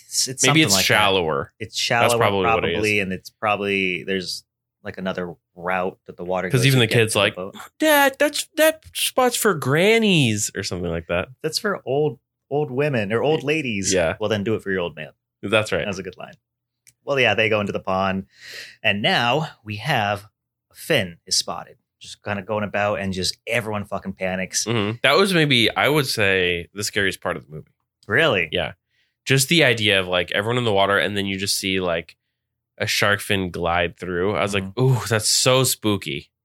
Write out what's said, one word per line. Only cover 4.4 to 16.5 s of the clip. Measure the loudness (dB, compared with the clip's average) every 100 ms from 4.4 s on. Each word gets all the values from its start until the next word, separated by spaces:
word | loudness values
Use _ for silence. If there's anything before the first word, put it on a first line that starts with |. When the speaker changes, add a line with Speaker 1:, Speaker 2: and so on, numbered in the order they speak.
| -12 _ _ _
Speaker 1:
like, | -14 -8
another | -6 -6 -8 -10 _
route | -10 -4 -2 -2 -6 -16
that | -14
the |
water | -4 -4 0
Speaker 2:
'Cause | 0
Speaker 1:
goes | 2
Speaker 2:
even | 2
Speaker 1:
to |
Speaker 2:
the | 2
Speaker 1:
get |
Speaker 2:
kid's | 2 2
Speaker 1:
to | 2
the |
Speaker 2:
like, | 0 0
Speaker 1:
boat. | -10 -12 -20 _
Speaker 2:
"Dad, | 2 4 2 2
that's, | -2 -2 -8 0
that | 2 0 -8
spot's | -6 -2 2 0 2
for | 0
grannies," | 0 0 2 4 4 4 4 4 2 -2 -6
or |
something | -6 -6 -4
like | -4 -2
that. | -2 -2 -6
Speaker 1:
"That's | -6 -4
for | -4 -6
old, | -4 -2 -2 -4 _ _ _
old | -4 -2
women | -2 0 0 0
or | 0
old | 0 0
ladies." | 0 -2 -2 -4 0
Speaker 2:
Yeah. | 0 0 0
Speaker 1:
"Well, | -2
then | -2
do | 0
it | -2
for | -2
your | -2
old | -4 -8
man." | -16 -18 _ _
Speaker 2:
That's | 0 2 2
right. | -2
Speaker 1:
That's | -2 -6
a |
good | -10 -14
line. | -18 -18 _